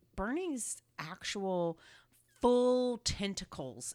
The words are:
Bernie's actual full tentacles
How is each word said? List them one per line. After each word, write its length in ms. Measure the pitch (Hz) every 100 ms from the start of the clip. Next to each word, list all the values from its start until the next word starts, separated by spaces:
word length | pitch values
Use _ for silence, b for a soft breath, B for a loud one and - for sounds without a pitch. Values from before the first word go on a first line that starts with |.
| _
Bernie's 680 | - 196 294 370 269 - - - -
actual 800 | 151 180 - 208 190 180 170 165 B B B _ _ _
full 560 | 247 247 247 254 247 233
tentacles 960 | - - 202 196 - - 131 113 -